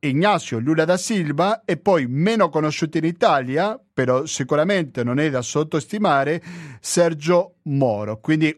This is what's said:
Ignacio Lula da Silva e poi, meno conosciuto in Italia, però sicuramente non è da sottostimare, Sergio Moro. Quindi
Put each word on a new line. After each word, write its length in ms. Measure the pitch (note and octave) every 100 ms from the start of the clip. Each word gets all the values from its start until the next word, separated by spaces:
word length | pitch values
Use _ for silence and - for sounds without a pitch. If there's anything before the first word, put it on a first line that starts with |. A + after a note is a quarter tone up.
| D3
Ignacio 500 | C3+ G3+ F#3+ - A#2
Lula 260 | B2 D#3+
da 120 | D#3+ F#3
Silva 640 | - G#3+ D3+ D3 F#3 A3
e 120 | - E3+
poi, 300 | - F3 B2
meno 420 | C3 F3+ A3+ F3+
conosciuto 500 | D3+ D3+ C#3+ D#3+ D#3+
in 60 |
Italia, 760 | D#3+ E3+ G#3+ D3 B2+ C#3 G3+ A#3+ _ -
però 300 | B2+ B2+ D3+
sicuramente 760 | - C3 D3 E3 G3 D3+ C3
non 160 | A#2+ B2+
è 120 | D#3
da 100 | C3
sottostimare, 1000 | A#2+ D3 D#3 D#3+ - G#3 G3+ C#3 C#3 E3 E3 F3 D#3 A#2+
Sergio 760 | - - E3+ D#3+ D3+ F3 F#3 _
Moro. 580 | - C#3 C3 G#2 G#2 A2
Quindi 340 | - D#3 D#3